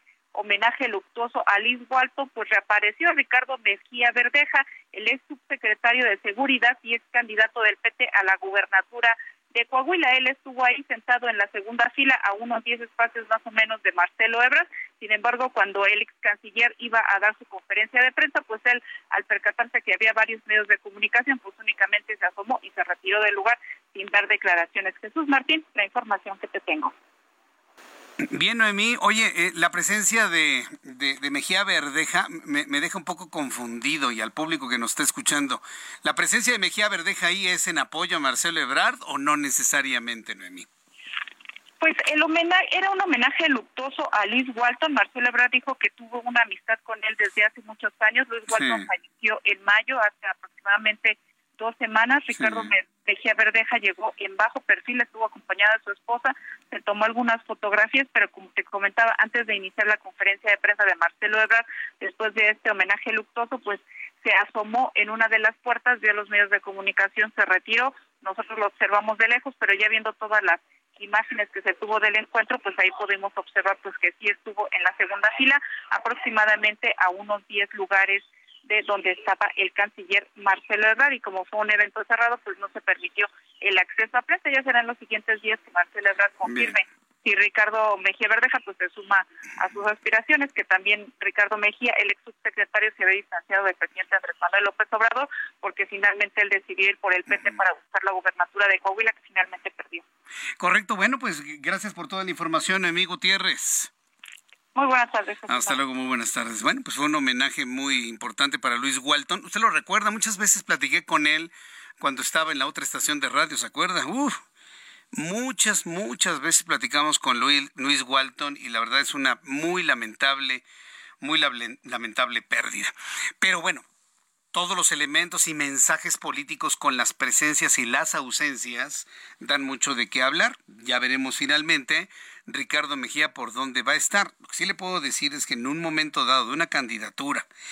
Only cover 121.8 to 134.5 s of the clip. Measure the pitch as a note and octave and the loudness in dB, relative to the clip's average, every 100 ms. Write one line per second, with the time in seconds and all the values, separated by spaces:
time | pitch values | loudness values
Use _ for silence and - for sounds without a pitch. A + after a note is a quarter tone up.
121.8 | C3 A#2+ A2+ G#2+ B2+ A#2+ - A#2+ A2 - | -12 -10 -6 -4 -2 -4 -2 -2 -2 -6
122.8 | - - - - - - F#3+ F3+ E3+ D#3 | -6 -8 -10 -6 -6 0 0 2 -2 -4
123.8 | - _ _ _ _ _ _ - F3 F#3 | -10 _ _ _ _ _ _ -6 -2 0
124.8 | E3 D#3 C#3+ D#3 F3 F3 - D3+ C#3+ C3+ | 2 2 0 0 0 0 -2 -2 -4 0
125.8 | - D#3+ F3 - D#3+ C3+ C#3 D3+ - - | 2 2 -2 -6 -6 -8 -8 -6 -4 0
126.8 | C#3+ B2+ A#2+ - C3 A#2+ D3+ D3 D#3 - | 0 0 -2 -2 0 2 2 2 2 2
127.8 | A#2+ C3 D#3 E3 B2+ - D3+ B2 B2 A#2+ | 2 0 0 -4 -4 -4 -4 -4 -8 -8
128.8 | C3+ - - - - - A#2 C#3+ C3+ C3 | -8 -8 -12 -20 -20 -12 -4 -2 -2 -2
129.8 | - B2 A#2+ C3 C3 D#3+ A3+ - _ G#2+ | -2 0 -2 2 2 2 0 -2 _ -10
130.8 | A#2 B2 B2+ C3 C3 - C#3 D3 D#3 D#3 | -2 0 2 0 -2 -2 0 0 2 0
131.8 | B2 D#3 F3+ - - - - C3+ C3 D3+ | 2 -2 -2 -12 -20 -20 -12 -8 -2 -2
132.8 | D3 C#3+ B2 D3 D3+ - A#2 A#2 C3+ B2+ | -2 -4 -4 -2 -2 -2 -8 -6 -4 -2
133.8 | B2 D3 - G3+ F#3+ - - | 0 0 0 0 -2 -6 -14